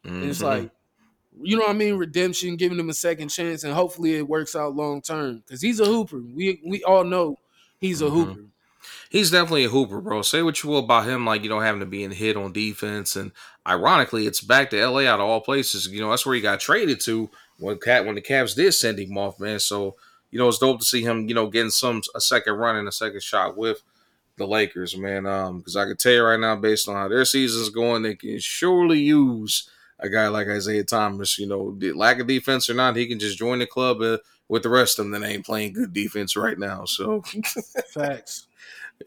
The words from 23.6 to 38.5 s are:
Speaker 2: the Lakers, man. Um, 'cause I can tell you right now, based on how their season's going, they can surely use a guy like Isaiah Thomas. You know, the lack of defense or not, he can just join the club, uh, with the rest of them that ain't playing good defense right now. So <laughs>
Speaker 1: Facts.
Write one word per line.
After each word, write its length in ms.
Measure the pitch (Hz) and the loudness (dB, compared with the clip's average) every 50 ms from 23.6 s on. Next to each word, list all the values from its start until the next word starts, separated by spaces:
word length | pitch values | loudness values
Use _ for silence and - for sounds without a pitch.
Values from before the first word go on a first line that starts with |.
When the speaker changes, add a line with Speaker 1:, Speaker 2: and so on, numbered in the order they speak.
| 113 113 104 - _ _ _ _ _ _ _ _ _ _ _ | -2 -2 -2 -4 _ _ _ _ _ _ _ _ _ _ _
Speaker 2:
the 100 | - 104 | -8 -4
Lakers, 500 | 98 107 110 104 98 - 90 90 85 95 | -2 2 0 0 0 -2 -8 -8 -8 -8
man. 300 | 95 98 98 98 98 95 | -8 -6 -4 -4 -4 -4
Um, 340 | 98 98 98 95 92 90 90 | -2 -2 -2 -4 -6 -8 -10
'cause 140 | - 87 87 | -12 -6 -2
I 100 | 101 101 | -2 -2
can 120 | 98 101 | -2 -4
tell 160 | - - 127 123 | 0 4 6 6
you 100 | 120 117 | 6 6
right 160 | 113 113 113 | 4 4 4
now, 160 | 113 113 110 | 2 0 0
based 340 | 101 104 110 107 107 - 104 | 2 2 2 2 2 0 -4
on 60 | 101 | -4
how 120 | 98 98 | -4 -2
their 180 | 98 110 127 131 | 0 2 2 2
season's 440 | - - 135 131 120 113 113 113 107 | 4 2 2 2 0 0 -2 -4 -4
going, 320 | 104 113 117 120 117 113 | -2 0 0 0 0 0
they 140 | 110 110 104 | -2 -4 -4
can 240 | - - 107 110 107 | -6 -8 -8 -8 -6
surely 600 | - - - - 170 180 185 180 175 165 165 151 | -6 -6 -4 0 2 4 4 4 6 6 4 4
use 720 | 143 147 151 147 139 127 120 110 107 101 - - - - _ _ _ _ _ - - | 6 6 6 6 6 6 2 -2 -4 -2 -2 -4 -4 -6 _ _ _ _ _ -10 -6
a 60 | 101 | -2
guy 200 | 98 110 107 104 | 0 2 2 2
like 180 | 104 107 104 | 0 -2 -2
Isaiah 360 | 101 104 104 95 104 107 104 98 | -2 -2 -2 -2 0 0 0 0
Thomas. 540 | - 117 110 107 104 98 98 101 - - | 0 0 0 0 0 -2 -4 -4 -4 -2
You 80 | - 101 | -2 -2
know, 300 | 101 101 98 98 101 101 | -4 -2 -4 -4 -6 -6
the 140 | 98 98 90 | -4 -4 -4
lack 260 | 71 80 104 117 127 123 | 0 4 4 4 4 4
of 60 | 123 | 0
defense 420 | 120 135 131 - - 131 127 - | 0 0 0 2 0 0 0 0
or 60 | - 117 | 0 0
not, 220 | 123 127 127 113 | 2 2 2 2
he 100 | 117 123 | 0 -2
can 140 | 117 120 107 | -2 -4 -4
just 180 | 104 104 101 | -4 -4 -4
join 220 | - 113 120 123 123 | -2 -2 -2 0 0
the 80 | 120 | -2
club, 340 | 120 - 127 127 127 123 107 | -2 -2 0 0 0 0 0
uh, 160 | 113 113 113 110 _ _ _ _ _ | 0 0 0 -2 _ _ _ _ _
with 160 | _ 107 113 - | _ -2 0 2
the 60 | 117 | 4
rest 280 | 120 127 123 - - | 4 4 4 4 2
of 80 | - 104 | -2 -2
them 140 | 101 104 104 | -4 -4 -6
that 60 | 104 | -4
ain't 180 | 104 104 101 92 | -6 -6 -6 -6
playing 280 | - 117 107 107 104 95 | -4 -4 -2 -2 -4 -4
good 200 | 226 254 196 170 | -4 -4 -2 -2
defense 420 | 104 101 107 - 104 101 92 - | -2 -2 -2 -4 -4 -4 -2 -2
right 220 | 104 - 220 - | 0 0 -2 -2
now. 280 | - 101 98 95 95 98 | -2 -6 -6 -6 -8 -6
So 360 | - - - 95 214 214 208 - - - 214 214 - - | -6 -4 -4 -2 -4 -4 -4 -6 -8 -10 -8 -8 -6 -8
<laughs> 380 | 262 - - - 262 - - - | -8 -12 -8 -8 -8 -8 -8 -6
Speaker 1:
Facts. 540 | 151 143 143 139 117 _ - - - _ _ | -6 -4 -4 -6 -8 _ -14 -16 -16 _ _